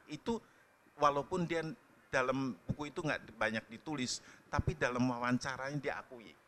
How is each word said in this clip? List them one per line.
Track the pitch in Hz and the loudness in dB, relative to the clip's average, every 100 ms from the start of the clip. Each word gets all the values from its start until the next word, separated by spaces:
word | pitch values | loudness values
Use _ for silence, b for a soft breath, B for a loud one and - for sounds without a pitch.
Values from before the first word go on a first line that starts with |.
| - | -10
Itu | 147 - 233 b b b _ - - | -6 -2 -4 b b b _ -20 2
walaupun | 147 143 139 180 165 | 4 4 2 0 2
dia | 165 160 - - - - | 0 -2 -6 -14 -20 0
dalam | 135 127 131 135 - | 2 4 2 0 -2
buku | - - 147 | -6 -4 -4
itu | 180 | -2
nggak | 156 113 - | 0 -2 -4
banyak | - 110 110 - | 0 0 0 -4
ditulis, | 113 - 147 123 - B B - | -8 -6 -2 -2 -4 B B -4
tapi | 147 - | -2 0
dalam | 151 135 123 127 | 0 0 2 2
wawancaranya | 120 123 123 143 127 135 147 | 2 2 2 0 -4 -4 -4
diakui. | 135 95 - 123 98 76 | -4 -4 -8 -16 -16 -20